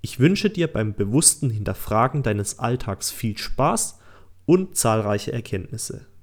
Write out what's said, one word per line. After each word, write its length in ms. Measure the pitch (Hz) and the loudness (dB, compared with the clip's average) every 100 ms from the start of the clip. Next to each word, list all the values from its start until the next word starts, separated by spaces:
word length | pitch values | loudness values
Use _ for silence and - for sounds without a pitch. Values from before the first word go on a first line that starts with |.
Ich 180 | - - | -8 4
wünsche 300 | 143 202 214 | 4 4 0
dir 180 | 190 160 | 0 -2
beim 260 | - 107 | 0 -2
bewussten 560 | 98 101 127 - - 135 | -2 2 4 4 2 -2
Hinterfragen 720 | 110 101 107 - 107 127 147 | -2 -4 -4 0 2 2 0
deines 360 | 123 104 98 - | 0 0 -2 -4
Alltags 520 | 120 127 - 98 - | -2 -2 -4 -6 -6
viel 260 | - 113 101 | -4 -4 -4
Spaß 640 | - - 143 220 - - - - - - | -4 0 2 2 -4 -8 -20 -20 -20 -10
und 320 | - 180 185 - | 4 4 4 0
zahlreiche 560 | 117 110 104 104 - | 2 2 2 -2 -2
Erkenntnisse. 720 | 120 113 - - 110 - - - - | -6 -4 -6 -6 -10 -10 -10 -14 -20